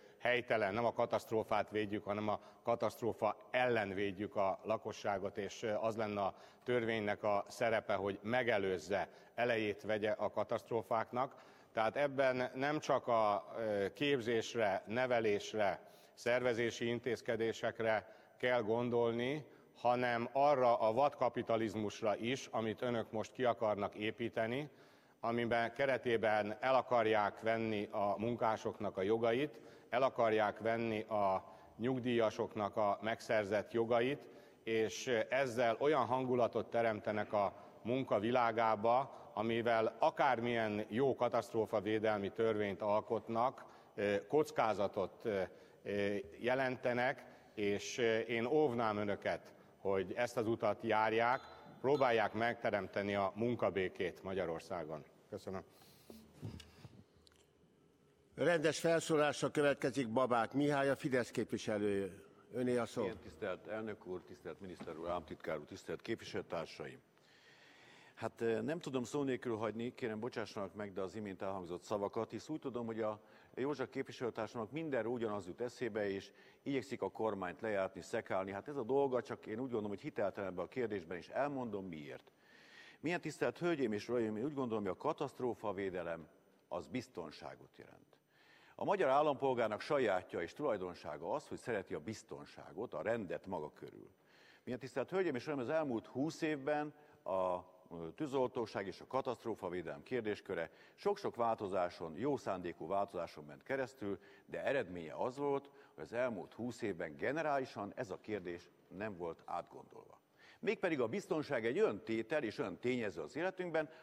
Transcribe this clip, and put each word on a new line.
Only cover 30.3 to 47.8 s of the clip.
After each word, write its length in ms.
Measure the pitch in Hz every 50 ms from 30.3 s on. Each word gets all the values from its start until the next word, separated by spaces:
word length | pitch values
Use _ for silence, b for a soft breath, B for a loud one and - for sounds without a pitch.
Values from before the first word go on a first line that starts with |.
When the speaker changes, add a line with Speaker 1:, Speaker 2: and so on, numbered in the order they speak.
| 110 107 107 101 98 -
Speaker 1:
venni 420 | 107 113 113 113 117 113 110 107
a 560 | 107 - 113 104 101 95 95 92 - B B B B B B
nyugdíjasoknak 1000 | - 110 127 131 127 117 127 120 117 110 107 - - 110 - - 110 104 98 -
a 220 | 113 107 101 101 -
megszerzett 720 | 104 110 113 - - - 120 107 104 95 107 101 - - -
jogait, 540 | 113 117 113 120 117 120 131 143 - - - B B B B B B B
és 440 | 113 113 110 110 101 - - - 131 123 107 110 -
ezzel 480 | 123 135 139 127 110 123 123 117 110 -
olyan 260 | 131 147 156 135 117
hangulatot 640 | 104 127 131 131 127 127 123 117 104 - 113 98 -
teremtenek 640 | - 117 117 113 107 101 - 113 104 107 101 - -
a 200 | 104 101 90 - B B B B B
munka 380 | B 107 123 135 127 - 127 104
világába, 960 | 101 117 123 131 120 117 110 113 113 110 110 104 104 117 120 131 139 131 B B B B B
amivel 640 | 101 110 117 113 117 110 120 117 113 110 113 - -
akármilyen 840 | 147 160 - - 156 139 123 113 117 120 120 117 113 107 104 104 107 -
jó 260 | 104 120 139 131 117
katasztrófavédelmi 1160 | - 123 120 - 117 107 - - 113 107 - 120 104 92 107 110 110 104 110 107 101 98 92
törvényt 500 | - - 113 113 107 104 104 101 95 -
alkotnak, 840 | 113 104 104 107 104 - 117 107 - - 113 113 120 135 127 - - B B B B B B
ö, 320 | 113 104 104 101 101 -
kockázatot, 960 | - 147 151 151 151 - - 123 113 104 92 101 92 - 107 92 90 - - -
ö, 160 | 117 101 95 90 - - B B B B B B
ö, 320 | 101 101 101 101 101 101 101 98 - - -
jelentenek, 840 | 107 120 127 135 135 127 127 117 - 127 120 123 123 135 143 - - - B B B B B
és, 440 | 110 104 101 101 98